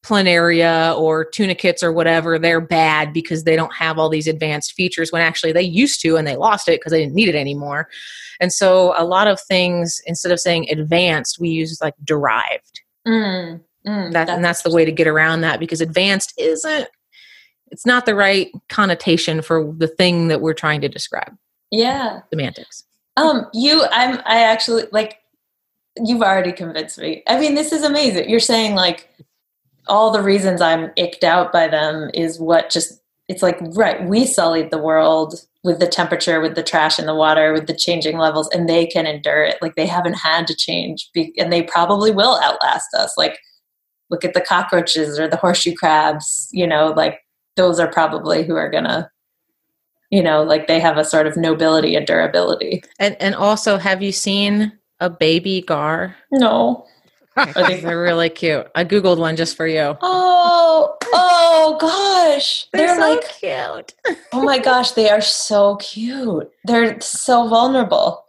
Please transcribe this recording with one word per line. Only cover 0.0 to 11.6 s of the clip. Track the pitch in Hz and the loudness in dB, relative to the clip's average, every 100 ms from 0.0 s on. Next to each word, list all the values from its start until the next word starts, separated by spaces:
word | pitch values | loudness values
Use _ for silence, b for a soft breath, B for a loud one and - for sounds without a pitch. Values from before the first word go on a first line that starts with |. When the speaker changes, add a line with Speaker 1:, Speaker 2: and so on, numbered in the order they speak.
Speaker 1:
planaria | - 208 190 170 170 170 165 165 165 165 | 0 2 4 4 4 4 4 4 2 2
or | 160 160 160 | 0 0 -4
tunicates | - 196 175 185 170 | -4 -2 0 0 0
or | 175 | 0
whatever, | 165 165 165 160 165 | 0 2 2 2 0
they're | 165 165 | 2 0
bad | 160 165 160 156 151 | 0 2 2 2 0
because | 160 160 160 | -4 -4 -2
they | 160 160 | 2 2
don't | 160 | 0
have | - 165 160 | -2 -4 0
all | 160 | 0
these | 160 156 | 0 -2
advanced | 156 156 147 - | -2 -4 -4 -8
features | - 180 - 160 | -4 -4 -2 -4
when | 170 | 0
actually | 165 160 165 | 0 0 0
they | 160 | 0
used | 185 170 277 - | 0 2 0 0
to | 165 160 | 0 2
and | 151 | 0
they | 135 | 0
lost | 220 208 - | 0 0 0
it | 165 | -2
'cause | 160 | 0
they | 165 | -2
didn't | 151 156 | 0 0
need | 220 | 0
it | 147 | 0
anymore. | 139 143 143 143 156 B B B B B | -4 -8 -8 -8 -8 B B B B B
And | 180 | -4
so | - 190 185 180 165 | 0 4 4 4 2
a | 170 | 0
lot | 185 214 | 2 2
of | 190 | 0
things, | - 185 180 175 170 - - | 0 0 0 -2 -4 -6 -8
instead | 170 180 | -6 -2
of | 175 | -2
saying | 180 170 160 | 0 -2 -2
advanced, | 156 151 170 180 156 123 - | -6 0 0 2 0 -4 -6
we | 170 | -4
use, | 160 | -2